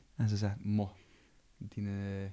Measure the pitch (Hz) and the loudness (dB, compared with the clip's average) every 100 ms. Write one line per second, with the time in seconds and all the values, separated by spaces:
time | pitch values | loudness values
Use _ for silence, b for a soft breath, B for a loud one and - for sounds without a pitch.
0 | b - 110 104 104 101 104 104 98 - | b 0 2 4 0 0 2 2 2 -4
1 | b b b b b - 101 - 101 98 | b b b b b -14 -10 -4 -2 -2
2 | 98 98 98 | -2 -4 -6